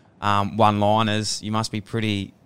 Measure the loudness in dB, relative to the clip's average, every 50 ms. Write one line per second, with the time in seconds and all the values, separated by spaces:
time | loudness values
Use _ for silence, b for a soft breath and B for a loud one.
0 | b b b b -2 0 2 2 0 0 2 2 4 4 4 4 2 2 2 2
1 | 2 0 0 -2 -2 -4 -6 -8 -6 -4 -4 -4 -4 -4 -6 -8 -8 -6 -6 -4
2 | -2 -2 -2 -2 -4 -8 -12 _ _